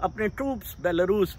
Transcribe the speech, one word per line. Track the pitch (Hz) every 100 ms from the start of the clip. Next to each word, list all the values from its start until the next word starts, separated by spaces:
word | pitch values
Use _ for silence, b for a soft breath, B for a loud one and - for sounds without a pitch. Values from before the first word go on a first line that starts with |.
अपने | 185 - 214
ट्रूप्स | - 277 240 - -
बेलारूस | 175 170 180 208 180